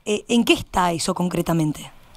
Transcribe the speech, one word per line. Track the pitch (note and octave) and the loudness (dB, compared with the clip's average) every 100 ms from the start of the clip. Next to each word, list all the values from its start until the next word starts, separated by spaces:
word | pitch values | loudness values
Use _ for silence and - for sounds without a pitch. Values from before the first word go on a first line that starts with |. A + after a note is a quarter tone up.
Eh, | - G#3 - | -4 -4 2
¿en | A#3+ | 2
qué | A3+ | 4
está | E4 - G3 F3+ | 0 0 0 0
eso | E3+ - | 0 -2
concretamente? | F3 F3 F3 E3+ E3 D3+ - - - - | -2 -2 0 0 0 0 -4 -12 -20 -20